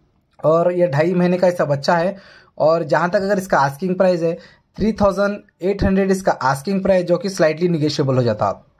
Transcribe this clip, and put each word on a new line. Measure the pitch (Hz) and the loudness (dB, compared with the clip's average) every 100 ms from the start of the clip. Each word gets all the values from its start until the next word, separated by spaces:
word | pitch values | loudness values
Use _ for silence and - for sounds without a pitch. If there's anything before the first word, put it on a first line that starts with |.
| _ _ _ _ 147 | _ _ _ _ 2
और | 165 175 | 2 2
ये | 180 175 | 2 0
ढाई | 143 170 | 2 0
महीने | 180 180 180 | 2 2 2
का | 185 | 2
ऐसा | 175 151 | 0 -2
बच्चा | 143 143 170 | -2 0 0
है। | 175 196 - - _ - | 0 -6 -14 -20 _ -2
और | 151 165 | 2 2
जहाँ | 156 156 175 | 0 0 0
तक | 202 | -2
अगर | 190 208 | -2 -2
इसका | 190 165 | 0 0
आस्किंग | 139 143 185 185 | 0 -2 -4 0
प्राइस | 190 175 | 0 0
है | 165 175 - _ _ - | -2 -4 -12 _ _ -4
थ्री | 214 | -4
थाउजेंड | 214 202 185 202 202 - _ | 0 0 0 -2 -4 -12 _
एट | 180 196 | -4 -2
हंड्रेड | 196 190 196 | 0 2 0
इसका | 190 - | 0 -2
आस्किंग | - 131 135 - 196 | -2 0 -2 -2 -2
प्राइस | 190 185 170 | 2 0 2
जो | 175 | -2
कि | 190 | -2
स्लाइटली | 190 160 156 180 | 0 0 2 0
नेगोशिएबल | 165 151 147 135 127 | 0 0 0 0 0
हो | |
जाता। | 120 107 104 98 _ | 0 0 -2 -4 _